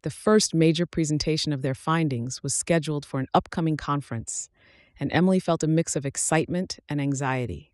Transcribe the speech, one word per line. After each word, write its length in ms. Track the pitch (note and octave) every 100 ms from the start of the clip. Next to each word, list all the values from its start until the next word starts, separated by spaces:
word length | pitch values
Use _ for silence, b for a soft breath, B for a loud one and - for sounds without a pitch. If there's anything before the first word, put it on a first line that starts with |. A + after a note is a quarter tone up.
The 80 | D#3
first 440 | - - G#3+ -
major 320 | E3 D#3+ D#3+ F3
presentation 640 | - D#3 D3+ D#3+ D#3 D#3
of 80 | C#3
their 140 | C3+
findings 680 | C3 - D#3+ D#3 B2 A#2+ -
was 120 | C#3
scheduled 500 | - - E3 D3 D3
for 160 | - C#3
an 60 | C3
upcoming 420 | F3+ - - E3 D3+
conference, 720 | - C#3+ - A#2 - - - b b b b -
and 120 | D3
Emily 280 | D3+ F#3 F#3+
felt 220 | - E3
a 40 | D#3
mix 300 | D#3+ E3+ D#3
of 100 | C#3
excitement 720 | - - D#3+ - F3 F#3 - -
and 120 | C#3+
anxiety. 720 | C#3 C3+ C#3 C3 A#2+ E2+ -